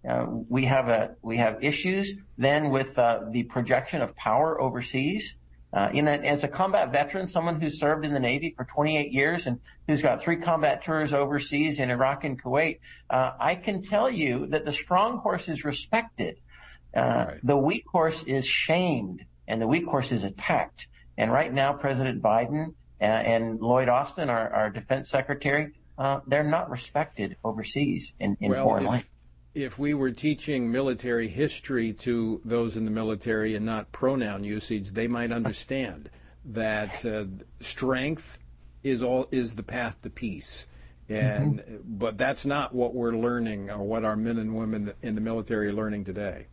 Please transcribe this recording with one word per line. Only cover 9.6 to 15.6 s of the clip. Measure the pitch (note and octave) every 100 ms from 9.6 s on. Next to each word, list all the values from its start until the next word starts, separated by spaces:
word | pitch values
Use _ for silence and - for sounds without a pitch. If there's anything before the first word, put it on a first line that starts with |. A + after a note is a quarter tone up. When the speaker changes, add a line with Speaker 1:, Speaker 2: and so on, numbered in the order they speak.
| - - -
Speaker 1:
who's | D3
got | C#3 A#2+
three | - E3+
combat | E3+ D#3+ D3 B2+
tours | - D#3 D3
overseas | C#3 C#3+ C#3+ C#3 C#3+ D#3 C#3+
in | B2+
Iraq | A#2+ C3 C#3
and | D3+ B2+
Kuwait, | - - D#3+ - - - -
uh, | B2+ B2+ -
I | C#3 F3+
can | - F#3+
tell | - G#3 B3+
you | A3 C#3+ B2 C#3+
that | D3+
the | D#3
strong | C#3 - F3+ A3 A#3+
horse | G#3 F3+ -
is | D3